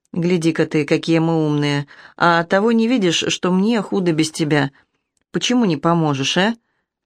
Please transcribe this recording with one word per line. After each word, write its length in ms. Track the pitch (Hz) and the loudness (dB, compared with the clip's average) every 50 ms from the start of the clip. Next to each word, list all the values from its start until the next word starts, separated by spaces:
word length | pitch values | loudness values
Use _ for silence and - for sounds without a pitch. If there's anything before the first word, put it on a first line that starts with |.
| _ _ | _ _
Гляди-ка 540 | - 180 165 175 185 175 156 165 160 - 156 | -6 -4 -2 0 0 0 0 0 0 0 -2
ты, 200 | 156 - 156 143 | -2 0 -2 0
какие 340 | - 165 156 156 165 165 160 | 0 -2 -2 0 0 0 0
мы 260 | 160 165 165 160 156 | 2 0 0 0 0
умные. 420 | 151 147 147 147 143 143 143 143 - - - - - - - | 0 0 0 0 0 0 -2 -4 -6 -12 -20 -20 -20 -6 -2
А 260 | - 170 170 170 170 | 0 2 2 2 0
того 280 | 170 196 196 208 233 | 0 0 0 2 2
не 160 | 233 226 226 226 | 2 2 2 2
видишь, 360 | 262 254 190 170 156 - - - | 2 2 2 0 0 0 -2 -4
что 240 | - - - 180 | -4 -4 -2 0
мне 300 | 180 185 196 220 240 214 | 0 2 2 0 0 -2
худо 300 | 185 - 202 202 180 175 | -2 -2 -4 -2 0 0
без 200 | 160 151 156 156 | 0 0 0 -2
тебя? 400 | - - 165 147 156 147 139 139 - _ _ _ _ _ _ _ _ _ _ _ | -2 -4 -2 0 2 0 0 -2 -4 _ _ _ _ _ _ _ _ _ _ _
Почему 340 | - 180 - - 247 254 233 | -8 -6 -2 0 0 2 2
не 120 | 185 156 135 | 2 0 0
поможешь, 580 | - 165 170 170 160 151 143 131 135 135 - 180 | 0 0 2 2 2 0 0 -2 -2 -2 0 0
а?» 180 | 190 220 226 - _ _ _ _ _ _ _ _ _ | 0 0 -2 -4 _ _ _ _ _ _ _ _ _